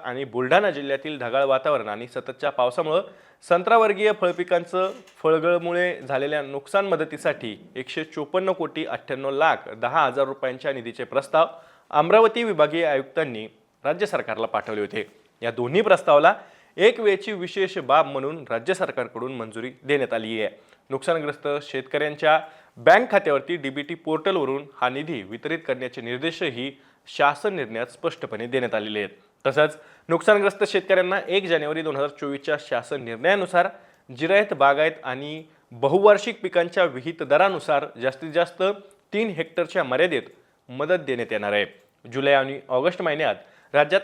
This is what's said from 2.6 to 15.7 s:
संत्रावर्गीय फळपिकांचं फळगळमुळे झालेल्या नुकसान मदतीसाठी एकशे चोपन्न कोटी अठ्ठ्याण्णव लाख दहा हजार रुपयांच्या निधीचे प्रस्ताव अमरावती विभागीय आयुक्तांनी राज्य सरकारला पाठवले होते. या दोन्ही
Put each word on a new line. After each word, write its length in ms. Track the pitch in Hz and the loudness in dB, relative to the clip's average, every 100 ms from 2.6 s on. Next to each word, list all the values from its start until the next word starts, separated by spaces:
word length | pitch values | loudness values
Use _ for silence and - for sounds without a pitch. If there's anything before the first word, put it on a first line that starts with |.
| 123 123 156 170 202 - - _ | 0 0 -2 -2 -4 -14 -20 _
संत्रावर्गीय 680 | - 175 185 226 220 196 214 | 0 2 6 6 6 4 2
फळपिकांचं 800 | 208 180 170 180 175 170 185 190 240 - _ | 2 0 0 0 -2 -2 -2 -2 -4 -18 _
फळगळमुळे 800 | 156 160 165 175 175 175 180 - | 2 2 4 0 0 0 -2 -4
झालेल्या 440 | 131 135 143 151 | -4 -2 -2 -4
नुकसान 440 | 139 139 - 196 196 | -4 -8 -2 0 2
मदतीसाठी 720 | 165 156 156 160 143 117 98 - 120 | 0 -2 -4 -4 -4 -6 -12 -14 -14
एकशे 280 | 131 165 | -10 -8
चोपन्न 480 | 156 156 143 185 190 | -8 -8 -4 -2 0
कोटी 320 | 185 156 156 151 | -2 -4 -6 -6
अठ्ठ्याण्णव 440 | 117 - 131 135 | -8 -8 -6 -4
लाख 380 | 139 156 120 - | 2 2 2 -4
दहा 320 | 110 120 156 135 | -6 -2 2 2
हजार 200 | 131 135 | 2 -2
रुपयांच्या 460 | 139 131 127 151 | -2 -6 -4 -6
निधीचे 320 | 135 117 113 | -6 -6 -10
प्रस्ताव 420 | 117 131 - 156 165 - - _ - | -4 -4 0 2 2 -2 -20 _ -4
अमरावती 540 | 151 165 214 226 240 | 0 6 8 6 4
विभागीय 400 | 226 160 151 165 160 | -2 2 2 2 0
आयुक्तांनी 600 | 135 135 165 147 113 110 _ _ _ | 0 -2 -4 -4 -4 -12 _ _ _
राज्य 220 | 139 170 208 | -4 -2 -2
सरकारला 400 | 151 110 107 113 | -4 -4 -4 -2
पाठवले 340 | 107 - 107 | -2 -4 -4
होते. 260 | 101 110 - _ _ - | -4 -6 -10 _ _ -10
या 80 | 117 | -6
दोन्ही 300 | 113 123 | -4 -2